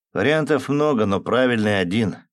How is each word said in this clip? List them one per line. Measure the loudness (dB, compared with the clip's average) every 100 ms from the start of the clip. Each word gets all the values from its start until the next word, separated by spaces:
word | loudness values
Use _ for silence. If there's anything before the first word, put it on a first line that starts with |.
| _
Вариантов | -2 0 0 0 -2 0
много, | 0 0 0 0
но | -2
правильный | 0 0 2 0 0 0
один. | 0 0 -2 -4 -14